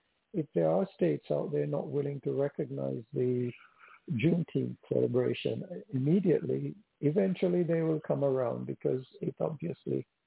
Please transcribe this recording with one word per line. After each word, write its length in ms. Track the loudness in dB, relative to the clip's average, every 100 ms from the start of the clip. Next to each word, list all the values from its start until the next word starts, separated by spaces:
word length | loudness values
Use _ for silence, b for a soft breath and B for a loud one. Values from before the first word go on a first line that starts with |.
| _ _ _
if 140 | -6 -2 0
there 140 | 2
are 180 | 2 0 0
states 340 | 0 0 -2
out 220 | -2 -2
there 160 | -2 -2
not 200 | -2 -2
willing 320 | -2 -2 -4
to 100 | -4
recognize 720 | 0 -2 -2 -6 -4 -4 -4 -6
the 380 | -2 0 0 -2 -6 B B B B -4
Juneteenth 640 | 0 2 2 0 -2 -4 -6 -2
celebration 720 | 0 2 2 0 0 -2 -4 -6 -12 -6
immediately, 800 | -2 4 4 4 2 2 -2 -2 -10 _ -2
eventually 640 | 0 2 2 2 2 2
they 180 | 2 2
will 180 | 2 0
come 240 | 0 0
around 420 | 2 2 0 -2 -6
because 400 | -4 -2 -2 -4 -8
it 140 | -6 -4
obviously 680 | -4 -4 -6 -8 -4 -4 -4 _